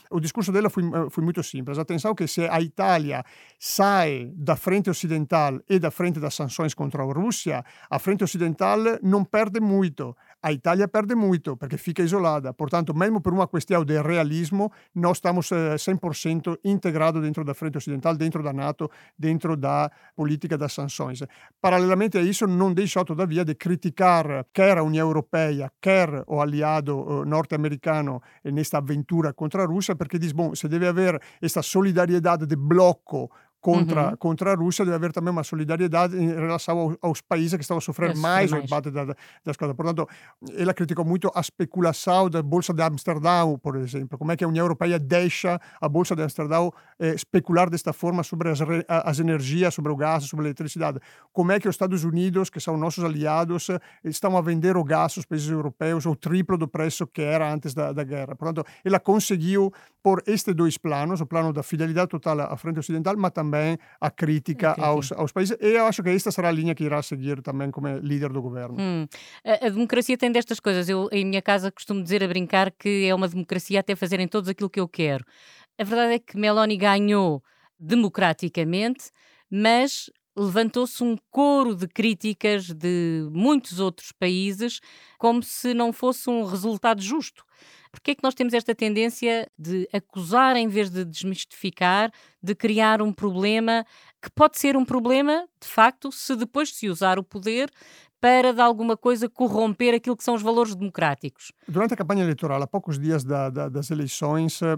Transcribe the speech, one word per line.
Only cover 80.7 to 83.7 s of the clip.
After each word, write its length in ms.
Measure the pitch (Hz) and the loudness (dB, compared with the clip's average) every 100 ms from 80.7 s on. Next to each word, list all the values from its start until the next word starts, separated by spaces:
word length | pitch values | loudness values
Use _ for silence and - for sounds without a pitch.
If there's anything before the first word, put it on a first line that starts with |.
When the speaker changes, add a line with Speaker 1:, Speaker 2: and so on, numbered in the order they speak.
| 247 247 - | 0 -2 -2
Speaker 2:
um 140 | 240 220 _ | -2 -2 _
coro 440 | 262 285 277 262 | 2 4 4 2
de 140 | 185 180 | 0 -4
críticas 800 | - 226 202 214 208 214 208 180 | 0 0 0 -2 -2 0 0 -2
de 560 | 156 175 175 170 160 151 | -6 -2 0 0 -2 -4
muitos 480 | 160 240 294 - | 0 2 2 0